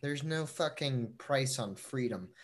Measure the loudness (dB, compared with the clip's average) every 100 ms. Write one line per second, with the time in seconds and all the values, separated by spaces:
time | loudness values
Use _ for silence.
0 | -2 -2 0 0 -2 0 0 2 2 2
1 | 0 -4 2 4 4 0 -2 -6 -4 0
2 | 0 0 -8 -14